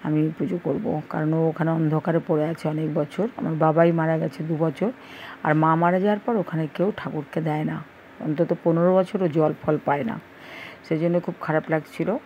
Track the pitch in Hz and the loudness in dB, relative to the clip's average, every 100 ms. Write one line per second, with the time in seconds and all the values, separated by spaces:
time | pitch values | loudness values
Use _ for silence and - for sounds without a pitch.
0 | 165 151 156 160 151 175 160 143 - 160 | 0 0 0 -2 -4 -2 -2 -2 -2 -4
1 | 156 - 156 160 160 156 165 165 160 156 | -4 -4 0 2 0 0 0 2 2 0
2 | 160 165 156 156 151 165 160 156 156 151 | 0 -2 0 0 0 -2 -4 -2 -2 -2
3 | 147 - 214 - 160 160 160 156 170 165 | -2 -2 -4 -2 -4 2 2 6 4 4
4 | 160 160 160 - 156 160 165 - 202 - | 2 0 -2 -6 -4 0 -2 0 -4 -4
5 | - - - - 160 156 156 165 170 185 | -16 -18 -16 -6 0 4 4 4 4 2
6 | 202 208 220 226 170 160 156 - 180 208 | 2 0 0 -2 0 -2 -4 -2 -2 -2
7 | - 156 143 - 160 151 156 160 - - | -6 -6 -6 -4 -2 -2 -2 -6 -12 -20
8 | - - 156 151 170 170 170 165 175 185 | -20 -8 -4 0 0 2 2 4 4 4
9 | 185 202 185 156 156 156 - 151 - 143 | 2 0 0 2 2 0 -2 -2 0 -2
10 | - - - - - - - - - 160 | -2 -6 -10 -20 -18 -16 -16 -18 -4 -2
11 | 170 175 170 175 - 156 156 160 151 - | 2 0 -2 -8 0 -2 0 -4 -4 -6
12 | 165 240 | -2 -2